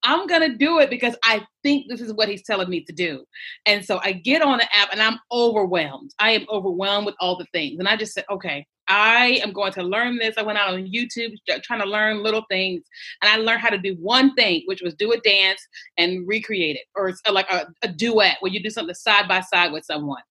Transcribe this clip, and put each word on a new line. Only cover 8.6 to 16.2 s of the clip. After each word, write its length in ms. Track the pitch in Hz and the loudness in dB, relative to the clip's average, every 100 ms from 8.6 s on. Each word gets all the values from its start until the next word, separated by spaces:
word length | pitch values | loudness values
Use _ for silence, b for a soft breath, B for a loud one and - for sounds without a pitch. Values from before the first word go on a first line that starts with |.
| 147 _ - | -10 _ 0
I 520 | 196 214 233 247 254 | 2 4 6 4 2
am 100 | - | -2
going 220 | 185 196 | -2 -4
to 80 | 190 | -2
learn 360 | 180 202 240 240 | -4 -2 -2 -2
this." 200 | 226 220 | -2 -2
I 60 | |
went 160 | 214 208 | -2 0
out 120 | 202 185 | -2 -2
on 100 | 190 | -4
YouTube 480 | 214 240 - 233 214 - | -6 -6 -6 -8 -8 -6
tr-, 100 | - | -6
trying 180 | - 233 | -4 -4
to 60 | 196 | -2
learn 340 | 214 214 214 | 0 0 0
little 240 | 214 214 220 | -2 -2 -2
things. 320 | 226 190 180 - B B B | -2 -2 -4 -10 B B B
And 80 | 208 | 2
I 60 | 220 | 4
learned 240 | 220 226 | 2 2
how 100 | 226 | 0
to 80 | 202 | 0
do 160 | 190 180 | -4 -6
one 400 | 175 247 269 254 | 2 6 6 4
thing, 260 | 220 170 170 | 2 2 -2
which 160 | 190 | -6
was 100 | 180 | -6
do 180 | 156 208 | -4 0
a 80 | 233 | 2
dance 440 | 226 196 190 196 - B B - | 4 4 2 0 -8 B B 0
and 300 | 175 185 | 0 0